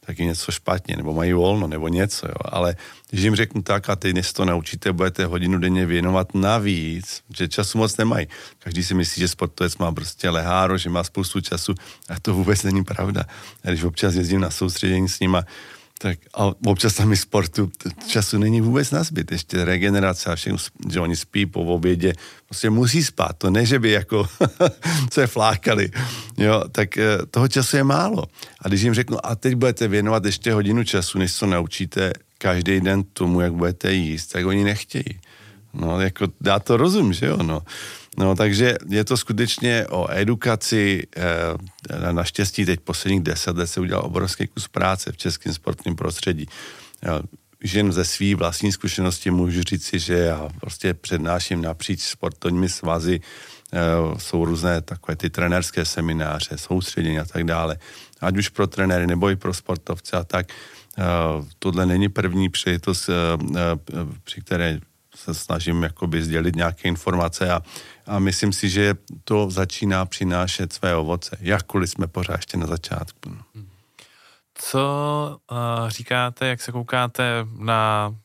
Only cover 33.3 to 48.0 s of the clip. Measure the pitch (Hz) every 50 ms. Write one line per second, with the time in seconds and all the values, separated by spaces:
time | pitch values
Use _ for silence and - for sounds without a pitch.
33.3 | 87 87 87 87 82 85 85 87 90 - - 95 95 95 85 78 78 80 78 -
34.3 | - 90 90 92 95 101 101 101 104 107 - _ - - - - - 90 - _
35.3 | - - - - - - - _ - - 82 82 85 92 95 95 95 - 104 92
36.3 | - _ - 101 98 101 - - 120 113 139 180 185 214 170 104 90 80 110 78
37.3 | 78 - 80 80 80 76 82 - - - - - - - - - - - 95 95
38.3 | 95 90 107 104 98 101 123 123 117 - - - - 104 107 - 131 120 - -
39.3 | 110 104 123 113 - - - 123 120 117 104 - - 90 87 - - 95 104 107
40.3 | 120 107 - 123 113 107 - - 117 110 101 101 98 92 - - - - 87 87
41.3 | 85 82 85 82 82 87 92 92 - - - - - 82 85 87 85 87 87 -
42.3 | - - 101 98 - - 101 85 90 82 - - 85 - - 95 98 95 85 85
43.3 | 85 - - - 87 85 87 85 - - 90 90 92 95 - - 85 92 95 92
44.3 | - - - - _ - 101 - - - 92 92 95 92 - - 80 - - 95
45.3 | 80 - - 87 82 80 _ - 78 - - 90 87 80 82 82 82 - - 95
46.3 | 90 76 73 - - - - - - - - - - - - 87 82 76 78 95
47.3 | - - _ _ _ _ - 95 90 104 104 98 85 87